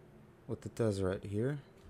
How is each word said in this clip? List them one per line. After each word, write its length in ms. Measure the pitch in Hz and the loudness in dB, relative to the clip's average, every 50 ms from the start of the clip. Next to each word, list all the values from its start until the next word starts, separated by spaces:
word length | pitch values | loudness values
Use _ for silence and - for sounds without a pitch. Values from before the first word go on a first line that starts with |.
| - - - - - - - - - | -20 -20 -20 -20 -20 -20 -20 -18 -10
with 140 | - 117 - | -8 -8 -8
the 80 | - 107 | -8 -8
Tezzeret 560 | - - 120 113 101 98 95 92 95 104 - | -2 2 2 2 4 4 2 2 0 0 -2
here. 340 | 104 101 104 113 131 151 143 - - - - - - | -2 0 0 2 2 0 -2 -6 -12 -20 -20 -20 -20